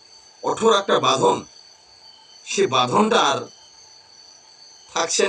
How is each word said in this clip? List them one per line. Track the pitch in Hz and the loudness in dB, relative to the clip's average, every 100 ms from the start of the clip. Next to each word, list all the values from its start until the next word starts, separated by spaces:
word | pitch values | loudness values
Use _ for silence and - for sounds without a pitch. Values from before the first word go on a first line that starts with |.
| - - - - | -20 -20 -20 -10
কঠোর | 139 147 220 202 | -8 0 2 2
একটা | 196 - 127 | 0 0 0
বাঁধন, | 131 127 120 - - - _ _ _ - - - - - | 2 2 0 -6 -20 -20 _ _ _ -20 -20 -20 -20 -8
সে | 202 196 | -2 0
বাঁধনটা | 127 123 185 214 214 151 | 0 0 2 2 2 0
আর | 127 - - - - - - _ - - - _ - - - - | -2 -8 -20 -20 -20 -20 -20 _ -20 -20 -20 _ -20 -20 -20 -10
থাকছে | 165 165 - | -6 -4 -2